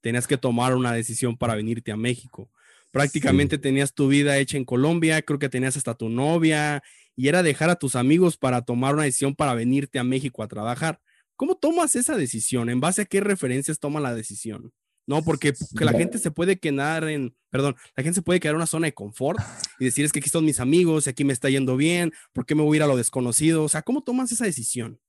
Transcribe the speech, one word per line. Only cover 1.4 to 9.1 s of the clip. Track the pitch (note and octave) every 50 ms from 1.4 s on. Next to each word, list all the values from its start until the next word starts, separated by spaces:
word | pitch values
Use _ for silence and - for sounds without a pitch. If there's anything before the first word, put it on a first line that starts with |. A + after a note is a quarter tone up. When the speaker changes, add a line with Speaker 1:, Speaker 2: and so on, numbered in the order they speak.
| B2 A#2 A2+
Speaker 1:
venirte | G#2+ G#2+ A2 A#2 A#2 - -
a | G#2
México. | G#2+ A2+ B2 B2 B2 - B2+ - - - _ _ _ _ _ _ _ _ _
Prácticamente | - C3 C#3+ C#3 - D3+ - - - C#3+ C#3+ C#3+ D#3
Speaker 2:
Sí. | C#3+
Speaker 1:
tenías | C#3 C#3 C3+ C3+ C#3+ C#3
tu | _ - C#3+ C3+
vida | C#3 C#3+ D3 C#3+ C#3 C#3
hecha | C#3 - -
en | C#3+ B2+
Colombia, | - B2+ B2 C3+ D#3 E3+ E3+ E3 D#3+ D#3 D#3
creo | D3+ - D3 C#3+
que | D3 B2+
tenías | - B2+ C3 C3 B2
hasta | D3 - A#2+ A#2+
tu | _ A2+ A2+
novia, | A2+ B2 C#3 D3+ E3 E3+ D#3+ D#3+ D#3 D3+ D3+ D3+ D3 C#3 _ - - _ _ _ _
y | - B2+ C#3
era | D#3 F#3
dejar | F3+ D#3 C3+ - D#3 E3+
a | F3
tus | - - B2+ -
amigos | B2 B2 C3 D#3 F3 F#3 F3 D#3
para | _ - C3 B2 B2
tomar | A#2+ - A#2+ A#2+ B2+ C3+ C#3+
una | D3+ D3+
decisión | C#3